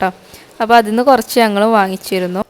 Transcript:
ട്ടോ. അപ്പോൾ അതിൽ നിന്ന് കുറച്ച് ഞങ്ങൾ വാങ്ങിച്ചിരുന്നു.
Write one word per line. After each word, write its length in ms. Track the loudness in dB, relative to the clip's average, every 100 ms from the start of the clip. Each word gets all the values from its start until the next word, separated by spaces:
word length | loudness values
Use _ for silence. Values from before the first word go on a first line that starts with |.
ട്ടോ. 80 | -6 -6 -20 -20 -16 -6
അപ്പോൾ 140 | 2 2
അതിൽ 140 | 2
നിന്ന് 120 | 0 2
കുറച്ച് 280 | 2 2 0
ഞങ്ങൾ 220 | 0 0 0
വാങ്ങിച്ചിരുന്നു. 680 | 0 0 -4 -6 -6 -4 -6